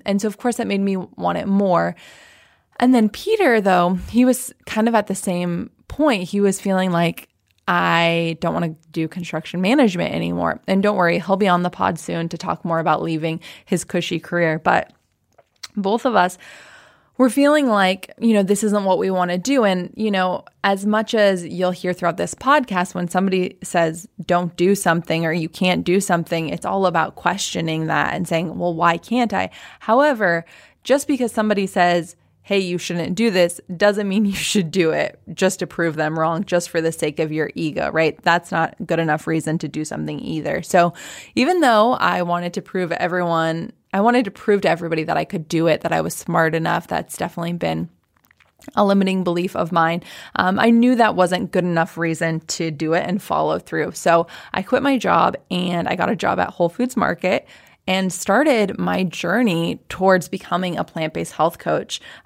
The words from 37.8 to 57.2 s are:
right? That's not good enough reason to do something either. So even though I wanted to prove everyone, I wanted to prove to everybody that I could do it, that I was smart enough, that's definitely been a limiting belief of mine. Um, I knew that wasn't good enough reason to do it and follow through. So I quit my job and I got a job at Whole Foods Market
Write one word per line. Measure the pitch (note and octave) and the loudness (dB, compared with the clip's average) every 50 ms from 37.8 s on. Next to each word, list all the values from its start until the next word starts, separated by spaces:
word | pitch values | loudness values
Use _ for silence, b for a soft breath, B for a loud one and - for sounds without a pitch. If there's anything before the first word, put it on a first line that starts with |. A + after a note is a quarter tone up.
| D3 C#3+ | -4 -2
right? | - D#3+ D#3+ D#3 - - - | 0 0 0 0 0 -2 0
That's | F3 E3+ F3 E3+ - G3 | 0 0 0 0 -2 -2
not | E3+ E3 - - _ - | -2 -2 -2 -4 _ -6
good | - E3+ E3 | -4 -2 -2
enough | E3 D#3+ D3+ D#3 - | 0 0 -2 -2 -2
reason | - D#3+ D#3+ D3+ D#3+ D#3 E3+ | -2 -4 -2 -2 -2 -4 -4
to | - D3+ | -4 -6
do | C#3 D3+ D#3 | -6 -6 -8
something | - - D3+ D#3 D3+ D3+ D3 | -6 -8 -8 -6 -8 -8 -8
either. | - - D#3+ D#3+ C#3+ D3 - - E3+ | -8 -8 -8 -6 -4 -4 -4 -4 -4
So | - - F#3 E3+ F3 E3+ B B B B B B B B | 0 2 4 4 4 0 B B B B B B B B
even | - B3 D4+ F#4 F4+ | 0 2 2 2 2
though | D#4 C4 A3+ G#3+ G#3+ A#3+ B3+ | 4 4 6 6 4 4 2
I | - - F3 F3+ F3+ F3+ | 2 0 0 0 0 -2
wanted | E3+ F3 F3 F3 F3 F3 | -2 -2 -2 -4 -4 -6
to | G3+ F3 | -8 -10
prove | - - F#3+ F3+ E3 E3 | -6 -4 -4 -2 -2 -2
everyone, | - - F3 E3+ F3+ F3+ E3+ E3 E3 D#3+ E3 D#3+ E3 E3 - - _ _ _ - | -2 -2 -2 0 -2 0 0 0 0 0 0 -2 -4 -6 -8 -12 _ _ _ -2
I | F#3+ | 0
wanted | G3+ A#3 A#3+ B3 B3 | 2 4 4 2 0
to | G3 | 0
prove | - - - - G#3 G3+ F#3+ | -6 -6 0 0 2 2 4
to | F3+ | 0
everybody | E3 E3 F3 E3 E3 D#3+ D#3 | 0 0 -2 -4 -2 -2 -2
that | D3+ D#3+ | -2 -2
I | D#3 D#3+ | -2 -2
could | - - F3+ D#3 - | -4 -6 -8 -6 -2
do | E3 D#3+ E3 | -2 0 2
it, | E3 D#3 - | 2 2 2
that | - - E3 | 0 -2 -2
I | E3 | 0
was | D#3 E3+ - | -2 -2 -6
smart | - - - E3+ E3+ E3 D#3+ D#3+ | -8 -6 -2 0 2 2 2 2
enough, | E3 E3 E3 E3 E3 E3 | 0 -2 -2 -2 -2 -4
that's | - - D#3+ E3+ - - | -4 -6 -6 -6 -6 -8
definitely | - F3+ F3 - - E3+ E3+ F3 | -8 -8 -8 -6 -8 -8 -6 -6
been | E3+ E3+ E3 D#3+ D#3+ E3+ E3+ - _ _ _ _ _ _ _ _ _ _ _ _ _ - - - | -4 -4 -4 -4 -4 -6 -8 -12 _ _ _ _ _ _ _ _ _ _ _ _ _ -20 -8 0
a | G3+ G#3 | 0 2
limiting | G3 G3 G3 F#3+ F#3+ F#3+ F#3+ F3+ | 4 4 2 2 2 0 0 0
belief | F3+ E3+ F3 E3+ F#3 - | 0 0 0 -2 -2 -2
of | F#3 F3+ E3 F3+ | -2 -4 0 2
mine. | E3+ D#3+ E3 E3+ F3 B B B B B B B | 2 2 2 0 -2 B B B B B B B
Um, | - - F#3 F#3+ G3+ | -2 0 0 2 2
I | G#3+ A#3 | 4 4
knew | A#3 A#3 A#3 B3 B3+ | 6 6 6 4 4
that | A3+ A#3 G#3+ F#3+ | 4 4 2 4
wasn't | F3 F#3 F3 F3+ F3+ F#3+ F3+ - | 2 2 2 2 -2 -4 -2 0
good | F#3+ F3 | 0 0
enough | F3+ E3+ E3 E3 E3 - E3 | 2 0 0 0 -2 -2 -4
reason | E3+ E3 D#3+ - F3 E3 E3 D#3+ | -2 -2 -2 -2 -2 -2 -2 -4
to | - - - - E3+ E3 | -6 -8 -6 -4 -4 -4
do | D#3 C#3+ E3 D#3 D#3+ | -4 -4 -2 0 0
it | - - | 0 0
and | - F3+ G3+ - | -2 -4 -4 -4
follow | - D#3+ D3+ D#3 D3+ D#3+ E3+ | -2 -2 0 0 0 -2 -2
through. | - - - D#3+ D3 F3+ E3 | -4 -6 -4 -4 -4 -4 -6
So | - - F3+ E3 E3+ E3 B B B B B - | -4 2 4 4 4 4 B B B B B -6
I | - G3 | -6 -2
quit | - B3+ - - | 0 0 0 2
my | F#3 C#4 | 2 0
job | B3 - F3+ F3 E3+ F3 F3 F3+ - - _ | 0 2 2 4 4 4 2 0 -2 -8 _
and | F3+ F3+ F3+ F3 F3 E3+ F3 | -4 -4 -2 -2 -2 -2 -2
I | - F3 | -2 -2
got | F3+ F3 F#3 | -2 -2 -2
a | - | -2
job | E3 - F#3 F3+ F#3 | -2 -2 -2 0 0
at | - - | -2 -2
Whole | - - F3 E3+ | -2 -2 -2 -2
Foods | - - B3 B3+ - | -2 -2 -4 -4 -2
Market | - - - F3 - | -2 -2 -2 -2 -2